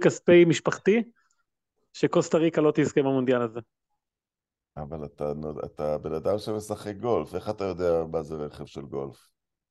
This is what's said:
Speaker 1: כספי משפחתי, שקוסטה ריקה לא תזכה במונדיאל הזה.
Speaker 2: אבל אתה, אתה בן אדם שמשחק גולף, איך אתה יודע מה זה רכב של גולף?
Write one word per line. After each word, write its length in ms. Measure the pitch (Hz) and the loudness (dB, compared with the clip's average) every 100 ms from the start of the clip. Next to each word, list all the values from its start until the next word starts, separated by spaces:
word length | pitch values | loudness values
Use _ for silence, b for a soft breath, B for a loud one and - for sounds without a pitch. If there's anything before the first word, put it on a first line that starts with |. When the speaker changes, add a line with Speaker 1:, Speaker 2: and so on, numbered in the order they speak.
Speaker 1:
כספי 420 | 175 165 - 175 | 4 2 6 8
משפחתי, 580 | 170 165 - - - 220 226 _ _ _ _ _ _ _ _ | 8 4 -2 -2 2 2 0 _ _ _ _ _ _ _ _
שקוסטה 460 | - 147 175 156 170 | -2 0 2 2 2
ריקה 220 | 165 160 | 2 4
לא 120 | 151 | 2
תזכה 280 | 151 139 - | 4 2 2
במונדיאל 400 | 135 135 127 123 | 2 2 2 0
הזה. 180 | 120 113 - _ _ _ _ _ _ _ _ _ _ - | 0 -8 -16 _ _ _ _ _ _ _ _ _ _ -14
Speaker 2:
אבל 280 | 73 78 | -12 -10
אתה, 280 | 73 - 73 73 78 76 | -12 -8 -6 -6 -8 -8
אתה 340 | - - 76 76 | -10 -6 -4 -4
בן 140 | 78 | -4
אדם 260 | 78 82 104 | -4 -2 -2
שמשחק 580 | 107 107 104 104 104 98 | -4 -8 -8 -10 -10 -6
גולף, 380 | 117 104 73 | -2 -2 -2
איך 160 | 90 95 | -6 -8
אתה 140 | - | -6
יודע 380 | 98 85 87 82 80 | -6 -2 0 0 -2
מה 100 | 80 | -6
זה 120 | 76 | -6
רכב 320 | 78 73 - 71 | -8 -10 -12 -16
של 160 | - | -14
גולף? 460 | 71 67 69 60 _ _ _ _ _ | -12 -8 -10 -12 _ _ _ _ _